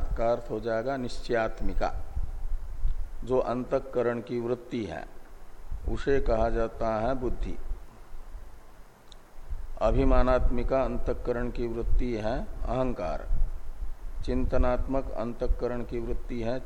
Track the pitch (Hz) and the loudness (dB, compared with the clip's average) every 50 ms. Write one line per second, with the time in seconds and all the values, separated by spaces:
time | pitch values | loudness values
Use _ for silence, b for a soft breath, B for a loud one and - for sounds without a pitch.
0 | - - - - 113 117 120 120 - - 123 110 110 117 113 110 113 127 139 131 | 0 0 0 0 2 2 2 0 -2 -4 -6 -4 -4 -2 -2 -2 -2 -2 -4 -4
1 | 123 123 - - - - 120 113 113 110 - - - - 92 - - 87 - - | -4 -4 -4 -4 -2 0 0 0 0 0 0 2 2 2 4 4 2 2 0 -2
2 | - - - - - - - - - - - - - - - - - - - - | -4 -4 -2 -2 -2 -2 -2 -2 -2 0 0 0 -2 -4 -2 2 4 4 4 4
3 | - - - - - 113 127 127 - - 117 123 123 - 147 135 127 - - 123 | 2 -2 -4 -4 -2 0 0 0 0 0 -2 -2 -2 0 -2 -2 -2 -2 -2 0
4 | 120 120 120 120 110 - 120 123 117 117 123 120 - - - 120 107 90 80 80 | 0 0 0 -2 -4 -4 -4 -2 -2 -2 -2 -4 -4 -6 -6 -4 -4 -4 -6 -8
5 | - - - - - - - - - - - - - - - - - - - 117 | -10 -10 -12 -12 -14 -14 -14 -14 -14 -12 -12 -10 -8 -6 -6 -4 -2 -2 -2 -2
6 | - 143 139 135 - - 117 110 113 117 113 113 113 110 - - 117 113 110 107 | 2 2 2 4 4 4 4 2 2 2 2 0 0 -2 -2 -2 -2 -2 0 0
7 | 110 120 135 131 127 120 - - - - - - - - - - - - - - | 0 0 0 0 0 0 0 0 0 -2 -2 -2 -2 -4 -4 -6 -8 -14 -16 -18
8 | - - - - - - - - - - - - - - - - - - - - | -16 -12 -10 -10 -10 -10 -12 -12 -12 -14 -14 -16 -16 -18 -18 -18 -20 -20 -20 -20
9 | - - - - - - - - - - - - - - - - - 110 113 - | -20 -20 -20 -20 -20 -16 -14 -12 -8 -8 -6 -6 -6 -6 -4 0 2 2 4 4
10 | - 127 131 127 123 127 127 123 123 - 127 120 120 - 139 135 127 117 120 117 | 4 6 8 8 8 8 6 6 6 6 4 4 2 2 2 2 2 2 0 0
11 | - - 123 - - 123 123 120 123 120 113 - 120 117 110 117 113 - - - | 0 0 0 -2 -2 -2 -2 0 -2 -2 -2 -2 -4 -4 -2 0 2 6 6 6
12 | 135 123 120 107 104 107 113 - - - - - - - 113 127 131 127 117 - | 6 4 2 0 0 -2 -2 -2 -2 -4 -4 -4 -4 -2 0 0 0 0 0 -2
13 | 87 80 73 - - - - - - - - - - - - - - - - - | -2 -2 -4 -2 0 4 4 6 6 4 2 -2 -4 -6 -6 -4 -4 -4 -4 -4
14 | - - - - - - 127 127 127 - - 127 123 123 123 123 - - 131 135 | -6 -6 -4 -4 -2 0 0 2 2 4 4 6 6 6 4 2 0 0 0 -2
15 | 131 - - - 107 117 120 - 127 123 - - 135 120 120 123 120 - - 117 | -2 -2 -2 -4 -4 -4 -4 -2 0 0 0 2 0 -2 -2 -2 -4 -4 -4 -4
16 | 117 117 120 - - - 139 120 113 113 123 131 123 | -2 -2 -2 -2 -2 -4 -4 -4 -2 -2 -2 -2 -4